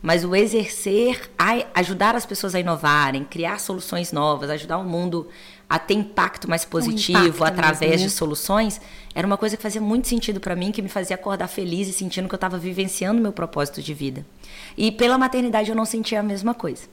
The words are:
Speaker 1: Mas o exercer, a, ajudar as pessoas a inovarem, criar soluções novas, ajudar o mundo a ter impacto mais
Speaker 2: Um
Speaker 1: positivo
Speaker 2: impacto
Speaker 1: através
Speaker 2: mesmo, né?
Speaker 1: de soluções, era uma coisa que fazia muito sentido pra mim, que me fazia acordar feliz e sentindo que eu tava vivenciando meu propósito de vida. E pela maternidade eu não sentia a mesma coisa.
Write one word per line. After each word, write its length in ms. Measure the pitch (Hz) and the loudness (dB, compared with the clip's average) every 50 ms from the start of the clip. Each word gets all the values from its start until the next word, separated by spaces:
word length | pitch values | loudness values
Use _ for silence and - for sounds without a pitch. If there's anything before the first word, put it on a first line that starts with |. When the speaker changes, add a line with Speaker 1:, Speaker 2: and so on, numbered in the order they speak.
Speaker 1:
Mas 220 | - 165 165 175 170 | 2 4 2 2 2
o 100 | 180 180 | 2 4
exercer, 920 | 196 214 220 214 226 202 180 - - - 202 196 214 240 247 247 - - - - | 4 4 4 4 2 0 0 -6 -6 -2 2 4 4 4 4 2 0 -8 -14 -2
a, 260 | - 170 196 233 240 233 - - | 0 2 2 2 0 -2 -2 0
ajudar 400 | 180 180 175 190 180 196 214 233 | 0 0 0 2 2 2 4 4
as 100 | 240 - | 2 -2
pessoas 300 | - 202 - - 196 180 | -4 -6 -4 -4 -2 0
a 40 | 185 | 0
inovarem, 640 | 175 175 165 151 160 147 143 151 147 135 131 135 139 | 0 0 -2 2 4 4 4 6 4 2 0 -2 -4
criar 360 | 135 - 170 165 170 202 208 | -6 -6 -4 -2 -2 -2 -4
soluções 520 | - - 190 185 175 - - 175 175 170 | -4 -6 -6 -6 -6 -4 -4 -4 -4 -2
novas, 380 | - 147 147 151 147 139 143 143 | -2 0 2 2 2 0 -2 -4
ajudar 280 | 151 156 151 - 165 180 | -4 -4 -4 -4 -4 -4
o 40 | 190 | -2
mundo 440 | 185 170 170 175 180 170 170 151 - - - - - - - - _ | -2 -2 -2 -2 -2 -2 -4 -6 -6 -14 -20 -20 -20 -20 -20 -4 _
a 60 | - | -2
ter 160 | 165 - - 190 | -2 2 2 2
impacto 560 | 208 202 208 - - 180 190 - - - - | 2 2 0 0 0 0 0 -2 -6 -4 -2
mais 140 | 165 165 - | -2 -2 -2
Speaker 2:
Um 60 | - | 0
Speaker 1:
positivo 500 | - 165 - 233 226 214 196 - 180 196 185 | 0 0 0 2 0 0 0 2 4 6 4
Speaker 2:
impacto 160 | 170 160 - 160 | 4 4 4 2
Speaker 1:
através 360 | 160 175 180 160 156 151 151 160 160 | 2 2 4 4 4 4 4 2 4
Speaker 2:
mesmo, 60 | 160 175 | 4 4
né? 60 | 185 | 2
Speaker 1:
de 20 | 196 | 0
soluções, 680 | 196 - 170 156 147 - - - 196 214 226 214 - - - - - - - - - | 0 -2 -2 -2 -2 -4 -2 2 2 2 2 2 -2 -6 -12 -18 -20 -18 -18 -10 -4
era 140 | - 170 | -2 0
uma 100 | 202 196 | 0 2
coisa 180 | 196 220 214 208 | 2 0 -2 -2
que 60 | - | -2
fazia 180 | - 214 202 220 | -4 -4 -4 -2
muito 260 | 214 208 220 247 254 | 0 2 2 2 2
sentido 320 | - 247 233 - - 208 190 | 2 0 0 0 0 -4 -2
pra 160 | - 185 180 | -2 -4 -2
mim, 160 | 175 180 196 | -2 -2 -2
que 100 | 208 - | -2 -2
me 80 | 196 190 | -4 -4
fazia 240 | - 202 185 185 185 | -4 -4 -2 -2 -4
acordar 320 | 185 - 208 196 185 180 | -4 -2 -4 -2 -2 -4
feliz 400 | 175 - - 196 175 170 180 202 | -4 -4 -4 -4 -2 -2 -2 -2
e 60 | 190 185 | -2 -2
sentindo 340 | - 190 185 - 185 185 | -4 -4 -4 -4 -4 -4
que 60 | 185 - | -4 -4
eu 60 | 185 | -2
tava 180 | 190 185 180 | -2 -2 -2
vivenciando 640 | 180 165 185 180 185 190 190 - - 185 185 214 233 | -4 -4 -4 -2 -2 -2 -2 -2 -2 0 2 2 4
meu 100 | 226 208 | 2 2
propósito 480 | 202 - 170 165 - 160 147 143 - - | 0 -4 -6 -4 -2 -2 -2 -2 -4 -8
de 140 | - 151 151 | -8 -8 -8
vida. 320 | 143 143 135 131 135 143 - - - - - - - - - - | -6 -6 -6 -6 -6 -12 -14 -18 -20 -20 -18 -18 -18 -18 -14 -4
E 160 | - - 220 | 0 0 0
pela 240 | 208 214 240 240 254 | 2 4 4 4 4
maternidade 540 | 262 262 254 247 254 247 247 208 214 214 214 | 4 4 2 2 0 0 2 2 2 2 2
eu 60 | 220 | 0
não 100 | 220 220 | -2 -2
sentia 360 | 220 - 226 220 - 226 214 | -2 -2 -4 -2 -2 -2 -2
a 20 | 208 | 0
mesma 320 | 214 202 196 190 233 240 | -2 -4 -2 -2 -2 -2
coisa. 320 | 233 - - 123 - - - | -2 -4 -6 -6 -8 -12 -20